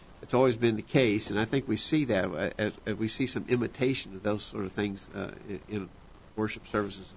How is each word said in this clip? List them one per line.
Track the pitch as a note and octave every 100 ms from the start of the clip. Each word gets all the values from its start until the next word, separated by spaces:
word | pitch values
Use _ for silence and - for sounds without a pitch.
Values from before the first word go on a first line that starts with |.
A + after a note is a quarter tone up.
| - -
It's | -
always | B2 C3 A2+
been | A#2 A2
the |
case, | - C#3+ A#2+ G#2 -
and | G#2
I |
think | A2+ C#3 -
we | -
see | - D#3 B2+
that, | G2 F#2
uh, | D#2+ F#2+ -
as, | G#2+ - -
as | G2+
we | A2
see | - B2+
some | A#2+ -
imitation | B2 A2 - C3 C3 - F#2+
of |
those | G#2 G#2
sort | - A2
of | F#2
things, | G#2+ G#2 G2 -
uh, | G2 F#2+ - -
in, | F#2+ -
in | G#2 F2+ - - - - -
worship | G#2+ B2+ -
services | G#2+ G2+ F#2+ -